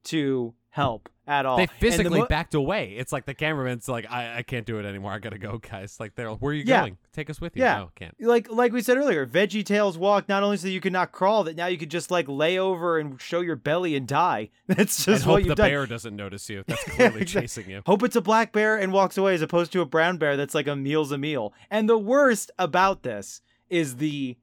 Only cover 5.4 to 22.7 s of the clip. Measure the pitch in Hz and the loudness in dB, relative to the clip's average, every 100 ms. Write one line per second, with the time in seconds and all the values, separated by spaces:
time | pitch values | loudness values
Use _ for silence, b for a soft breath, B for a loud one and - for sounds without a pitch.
5.4 | 104 113 - 98 101 - 107 - 113 107 | -10 -10 -12 -14 -14 -12 -12 -8 -8 -6
6.4 | 143 147 208 247 120 92 _ - 151 151 | -4 -2 2 2 0 -8 _ -12 -12 -10
7.4 | 170 - 247 113 90 - 175 - 233 240 | -10 -2 0 0 -6 -16 -18 -4 2 2
8.4 | 233 226 247 240 226 254 285 165 131 147 | 2 0 0 0 0 2 2 0 0 0
9.4 | 202 208 190 208 202 165 190 202 196 196 | 0 -2 -2 0 0 0 2 2 2 0
10.4 | 202 202 185 185 190 180 175 - 190 220 | 0 0 -4 -4 -2 -2 -2 0 2 4
11.4 | 165 165 180 180 156 165 - 180 139 139 | 0 -4 -4 -4 -4 -6 0 0 0 0
12.4 | 156 185 190 180 175 160 151 131 - 170 | 2 2 0 0 0 0 -2 -10 -4 -2
13.4 | 175 143 143 165 180 143 127 139 175 120 | -2 -4 -2 0 0 -2 0 0 2 0
14.4 | 107 _ - 185 202 - - 202 127 196 | -6 _ -2 2 2 2 2 2 6 6
15.4 | 190 151 202 143 131 117 113 101 101 98 | 6 4 4 2 -2 -6 -8 -10 -10 -10
16.4 | - 101 - 117 - - 240 - 180 196 | -10 -10 -6 -6 -6 4 4 4 -2 -2
17.4 | 123 - 95 95 - 196 247 233 180 220 | -4 -10 -10 -8 2 4 4 2 4 2
18.4 | 226 214 214 214 190 196 185 - 190 180 | 4 2 2 2 2 4 4 2 2 2
19.4 | 156 170 170 180 151 160 165 175 156 139 | 2 0 2 -2 0 2 2 2 0 0
20.4 | 143 156 147 143 135 156 143 143 147 143 | 0 -2 -2 -2 0 0 0 -2 -2 -4
21.4 | 104 b b 214 220 226 202 269 277 214 | -6 b b 0 4 2 4 4 6 4
22.4 | - - 180 | -4 -4 0